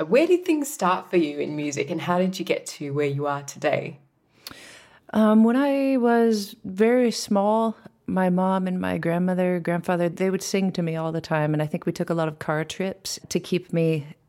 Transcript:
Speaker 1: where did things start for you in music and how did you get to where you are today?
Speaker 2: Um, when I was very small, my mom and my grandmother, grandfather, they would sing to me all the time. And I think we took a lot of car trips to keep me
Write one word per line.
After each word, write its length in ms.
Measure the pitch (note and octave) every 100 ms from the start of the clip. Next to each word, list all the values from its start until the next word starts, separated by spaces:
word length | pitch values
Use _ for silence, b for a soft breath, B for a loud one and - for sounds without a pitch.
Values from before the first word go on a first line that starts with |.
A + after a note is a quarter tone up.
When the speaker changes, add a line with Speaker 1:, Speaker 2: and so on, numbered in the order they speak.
| D#3+
Speaker 1:
where 200 | A#3+ E4
did 180 | F4+ F4+
things 260 | D4+ C4+
start 380 | - F3+ F#3 -
for 80 | F3+
you 220 | D3+ C#3+
in 160 | D3 D3+
music 340 | D3 C#3 C#3
and 120 | F3
how 160 | D#3 F3+
did 220 | F#3 F#3
you 60 | E3+
get 200 | - -
to 260 | - C#3+
where 160 | C#3 D3
you 200 | C#3 C#3+
are 160 | C#3+
today? 560 | C#3 - D3+ - A#2+ - _ _ _ B B B B B B B -
Speaker 2:
Um, 320 | G#3+ A3 A3
when 120 | A3+ B3+
I 420 | C#4+ C#4 C4+ C4
was 580 | A#3 A#3 A#3 G#3+ G3+ -
very 480 | G3 F#3 A3 B3 A#3+
small, 640 | G#3+ - G3+ G3+ A3 A3+ - - _ -
my 200 | F#3 F#3
mom 380 | F3+ F#3 F#3+ F#3
and 120 | F#3
my 180 | F#3 F3+
grandmother, 640 | E3 E3+ F3+ F#3 F3+ F3+
grandfather, 500 | E3 E3+ E3+ F3 F3
they 200 | E3+ F#3+
would 140 | F#3+
sing 280 | - G3 F#3+
to 80 | F3+
me 140 | E3 D#3+
all 160 | D#3+
the 100 | D#3+
time. 320 | - D#3 D3+
And 80 | D3+
I 60 | D3+
think 180 | F3 -
we 60 |
took 180 | E3+ F3
a 40 |
lot 140 | E3+ D#3+
of 120 | D#3
car 240 | - D#3
trips 560 | D#3 - F#3+ - - - -
to 100 | F3+
keep 320 | - F3+ -
me 340 | E3+ E3 D#3 D3 -